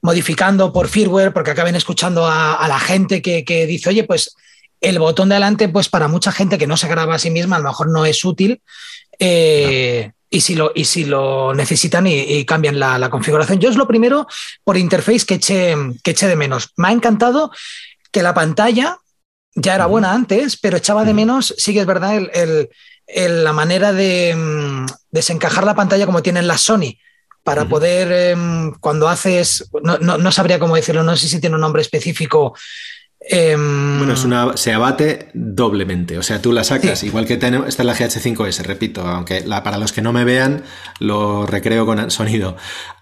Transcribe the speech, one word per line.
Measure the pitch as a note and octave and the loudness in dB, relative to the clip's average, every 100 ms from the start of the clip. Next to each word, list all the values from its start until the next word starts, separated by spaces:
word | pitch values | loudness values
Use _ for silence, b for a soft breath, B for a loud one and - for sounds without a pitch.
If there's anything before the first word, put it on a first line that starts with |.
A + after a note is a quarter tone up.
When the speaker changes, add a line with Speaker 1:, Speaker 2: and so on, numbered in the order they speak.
Speaker 1:
modificando | E3+ E3+ - D#3+ F#3 G3 F#3+ | 2 0 0 0 2 4 2
por | D#3+ E3+ | 2 0
firmware, | G#3+ G3 F#3+ G3 | 2 2 4 2
porque | F#3 D#3+ | 0 -2
acaben | D3 F3 | 0 0
escuchando | F3 - E3+ F3+ E3+ E3 | 0 -2 -2 0 0 0
a, | D#3 D#3 | 2 0
a | D#3 D#3 | 0 0
la | C3+ | 0
gente | - F#3+ F#3+ F#3 | 0 0 2 0
que, | E3 E3+ | -2 -4
que | C#3 E3+ D#3+ | -2 -2 0
dice, | F3 - | -2 0
"Oye, | G#3 | 0
pues | - E3+ - b b b b _ | 2 -2 -2 b b b b _
el | G3 F3 | -2 2
botón | D#3+ E3 F#3+ | 2 4 4
de | G3+ | 4
adelante, | G3+ G#3+ G#3+ | 2 2 2
pues | F3 - | 2 0
para | F3 D3+ | 0 0
mucha | E3+ - | 0 -2
gente | - F#3+ F#3+ | 0 0 0
que | D3 | 0
no | D#3+ | -2
se | E3 | -2
graba | E3 D#3+ | -2 0
a | D#3+ | -2
sí | E3 | -2
misma, | E3 F3 F3 | -2 0 -2
a | |
lo | C#3+ | -2
mejor | - D3+ | -4 0
no | D#3+ | 2
es | D#3 D3+ | 2 0
útil". | F#3 D#3 G3 B3 B B B B B - | -2 0 0 0 B B B B B -2
Eh, | F#3 E3+ D#3+ D3 C#3 C3+ B2 A#2+ G#2+ | 0 4 4 4 2 0 0 -2 -6
Speaker 2:
No. | _ _ | _ _
Speaker 1:
y | E3 | -2
si | - | 0
lo, | E3 D#3 | 0 0
y | - | 0
si | D3+ F3 D3 | -2 -2 -2
lo | C#3 C3+ C3+ C3+ | 0 0 0 -2
necesitan | C3+ C#3+ D#3+ E3 F3 F#3+ | -2 0 0 0 2 2
y, | D3 | 2
y | C#3 D3 | 0 -2
cambian | C3 D#3+ D3+ C#3+ | 0 0 0 0
la, | C3+ B2+ | 0 0
la | B2+ | -2
configuración. | C#3 B2+ D3+ D#3 F#3+ | -2 0 0 2 2
Yo | A3+ | 2
es | A#3 | 2
lo | C4+ | 2
primero | A#3 A#3+ C#4+ D4 B B B | 4 4 2 -2 B B B
por | - F#3 | -2 0
interface | F3 F3+ F3 A#3+ - | 2 2 2 0 2
que | |
eché, | F#3 - F#3+ F3 D3+ C3+ A#2+ | -2 0 2 2 0 -4 -4
que | - | -4
eché | D#3+ G3 | 0 2
de | D#3+ | 2
menos. | C#3+ B2+ - - | 0 -4 -6 -2
Me | F3+ | 2
ha | |
encantado | A#3 A3+ G#3+ A#3+ C4 D#4 B B B B B _ | 2 2 2 4 2 -2 B B B B B _
que | G#3 | -2
la | F3 | 0
pantalla | F3 D#3+ D#3 A3 A#3 D4 F4+ _ _ _ _ _ | 2 0 2 2 2 0 -4 _ _ _ _ _
ya | - F#3 | -4 0
era | F#3+ | 2
Speaker 2:
Ujú. | F3 | 2
Speaker 1:
buena | A3 F#3+ | 2 2
antes, | G#3 A#3+ G3+ C#4 - | 2 2 0 0 -2
pero | G3+ F3 | -2 0
echaba | - G#3 | 0 2
de | A3 | 2
Speaker 2:
Ujú. | G#3+ | 2
Speaker 1:
menos, | A3 C4 - - | 2 2 -2 -4
sí | - | -2
que | G#3 | 0
es | F#3+ | 0
verdad, | F3+ F#3+ G#3 | 0 0 -2
el, | F3+ | -2
el, | F3 E3 D#3 C#3+ b b b - | -2 0 0 -2 b b b -10
el, | - F3+ E3+ | -2 0 2
la | D#3+ | 0
manera | D3+ D#3+ F3+ G3+ | 0 0 2 2
de, | F#3+ F#3+ F3+ F3 E3 | 2 2 2 0 0
mm, | D#3+ D3+ C#3+ C3+ C3 - _ | -2 -2 -4 -4 -6 -10 _
desencajar | D#3 D#3+ E3 E3 D3 | -4 -2 -2 0 0
la | G3 | 2
pantalla | G#3 G3 G3 | 2 2 2
como | G3 F3 | 2 0
tienen | F3+ F3 F3 | 0 0 0
las | D#3+ | 0
Sony, | - A3 C#3+ - b b b _ | 2 2 0 -8 b b b _
para | - C#3+ | -4 -2
Speaker 2:
Ujú. | - | 0
Speaker 1:
poder, | D3+ E3 F3+ F3+ | 0 2 2 2
em, | F3+ F3+ F3 F3 E3 D#3+ - | 2 2 0 -2 -2 -4 -4
cuando | D3+ D3+ D#3 | -2 0 2
haces, | F3 G3 F3+ E3+ - - D3+ | 0 0 0 0 -2 -4 -4
no, | E3 F3 | -2 0
no, | E3+ F3 | 0 2
no | F3+ | 2
sabría | F#3 F3 F3 | 2 2 2
cómo | E3 D#3+ | 2 2
decirlo, | D#3 D#3+ | 2 0
no | D#3+ E3 | 2 0
sé | D#3+ | 0
si | D#3+ | -2
tiene | E3 D#3+ | 0 0
un | |
nombre | D#3 D3+ | 0 0
específico, | D3+ D3+ F3 - D#3 D#3 C3+ B B B B B B _ | 0 -4 -4 -6 0 2 2 B B B B B B _
em, | - F3+ E3 D3+ D3 C#3+ C#3+ C#3+ | -2 2 2 2 0 0 0 0
Speaker 2:
Bueno, | C#3 | 0
es | B2+ | 0
una, | B2+ B2 B2 B2+ | 0 2 0 0
se | - | 0
abate | A2 B2 C3+ D3+ D3 - | 2 0 2 0 -2 -8
doblemente, | A#2+ A2+ G2 A#2 G2+ F#2+ F2+ E2+ E2 | -10 -6 0 0 0 -2 -4 -4 -6
o | |
sea, | F#2 G#2+ | -4 -2
tú | A#2+ | 0
la | A#2 | 2
sacas, | G#2+ C3+ F#3 - | 2 0 0 -2
Speaker 1:
Sí. | G#2 | -4
Speaker 2:
igual | G#2+ A2+ | -4 -2
que | A#2+ | -2
tenemos, | B2 B2+ C3+ | 0 0 -2
esta | - | -2
es | A#2+ | -2
la | |
G | A2+ | 0
H | A#2 A2+ | -2 -2
cinco | B2+ A2 G2+ | -4 -4 -4
S, | F#2 | -4
repito, | F2+ G2 A2 - F2 | -8 -6 -6 -6 -6
aunque | F2+ F2 F#2 | -6 -4 -6
la, | F2+ G2+ | -4 -6
para | G2+ G2+ | -4 -4
los | G#2+ | -6
que | - | -4
no | A2 | -2
me | A#2+ | 0
vean, | A#2+ B2+ C3 D3 B B B B | 2 2 0 -2 B B B B
lo | G#2 G#2 G#2 G#2 G#2 | -4 -2 -2 -2 -4
recreo | G2+ A2 A2+ A2+ | -4 0 0 0
con | G#2+ | -2
el | A2+ | -4
sonido. | - G#2+ A2+ F#2 F2+ B B B B | -4 -2 -2 -4 -8 B B B B